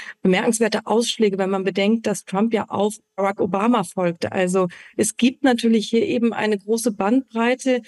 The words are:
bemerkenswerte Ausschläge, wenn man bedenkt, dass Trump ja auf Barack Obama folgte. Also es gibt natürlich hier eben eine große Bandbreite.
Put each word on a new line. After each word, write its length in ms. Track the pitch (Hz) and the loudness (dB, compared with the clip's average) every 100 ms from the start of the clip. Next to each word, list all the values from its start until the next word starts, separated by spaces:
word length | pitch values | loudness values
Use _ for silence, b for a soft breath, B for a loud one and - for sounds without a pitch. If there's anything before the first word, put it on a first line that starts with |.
| B B | B B
bemerkenswerte 640 | 190 185 240 226 220 220 - | 2 2 2 2 0 -2 0
Ausschläge, 500 | 226 240 - 214 190 | 0 0 0 0 0
wenn 140 | 190 | -2
man 120 | 196 | -2
bedenkt, 440 | 190 185 202 226 220 | -2 0 2 2 0
dass 180 | 190 - | -6 -4
Trump 260 | 185 226 | 0 0
ja 140 | 214 - | 0 -2
auf 280 | 196 208 214 _ - | -2 -2 -4 _ -4
Barack 240 | 196 202 | -2 -2
Obama 440 | 202 190 220 240 | -2 0 2 0
folgte. 480 | 175 - 175 170 - | 0 -2 -2 -2 -4
Also 380 | - 180 185 180 B B B | -2 0 0 -2 B B B
es 220 | 220 - | -4 0
gibt 260 | 247 - | 0 2
natürlich 440 | 277 240 233 226 214 | 0 2 2 2 2
hier 160 | 226 | 0
eben 300 | - 247 226 | 0 0 -2
eine 240 | - 214 208 | -2 -2 -2
große 360 | 202 226 240 | -2 -2 -2
Bandbreite. 880 | 202 196 262 262 226 233 254 262 247 | 0 0 0 0 -2 0 0 0 -2